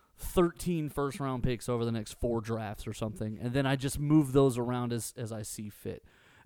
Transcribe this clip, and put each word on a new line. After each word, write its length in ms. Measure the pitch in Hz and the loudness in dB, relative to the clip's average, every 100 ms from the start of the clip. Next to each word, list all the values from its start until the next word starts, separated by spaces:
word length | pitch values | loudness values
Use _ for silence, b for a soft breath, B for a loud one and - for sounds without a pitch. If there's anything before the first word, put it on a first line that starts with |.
| b - | b -12
thirteen 720 | - 190 170 - 175 165 151 | 0 4 4 2 -2 -2 -2
first 300 | - 139 - | -2 -4 -2
round 240 | 139 127 | -4 0
picks 240 | 127 113 - | 0 -2 -2
over 160 | 120 | 0
the 80 | 117 | 0
next 220 | 113 104 | -2 -6
four 260 | - 120 113 | -4 -2 -2
drafts 480 | 107 113 104 107 113 | -2 -4 -6 -8 -10
or 60 | |
something, 440 | 101 110 98 110 107 | -6 -6 -4 -6 -4
and 100 | 123 | -2
then 120 | 135 | 0
I 100 | 135 | 2
just 240 | 135 135 143 | 0 0 -2
move 320 | 147 156 135 | 6 6 8
those 260 | 139 139 123 | 6 6 4
around 360 | 120 123 120 | -2 -2 -2
as, 200 | 120 - - | -4 -4 -8
as 140 | 110 | -8
I 80 | 110 | -8
see 280 | 107 - 107 | -8 -10 -12
fit. 360 | - 104 - b b b b | -10 -10 -10 b b b b